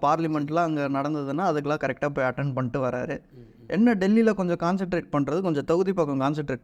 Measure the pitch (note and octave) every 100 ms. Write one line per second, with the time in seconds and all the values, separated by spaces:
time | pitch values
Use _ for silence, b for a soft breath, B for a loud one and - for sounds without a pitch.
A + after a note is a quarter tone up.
0 | C#3+ D#3+ E3 D3+ C#3+ D#3+ E3 D3+ C#3 C#3
1 | C#3+ D3+ C#3 D3 F#3+ D3+ C#3+ D3+ C#3 B2
2 | D3 C#3+ B2+ B2+ C#3 C3 B2+ C3+ B2 B2
3 | A#2+ C#3+ - B2 A#2 - - F3 A#3+ G3+
4 | F#3+ A3+ A3 G3+ F3+ E3+ E3+ F#3+ F3+ F3
5 | - D3 C#3 E3 F#3 C#3+ C#3+ E3+ F#3+ F3+
6 | D3 C3+ C3+ D3+ C#3+ B2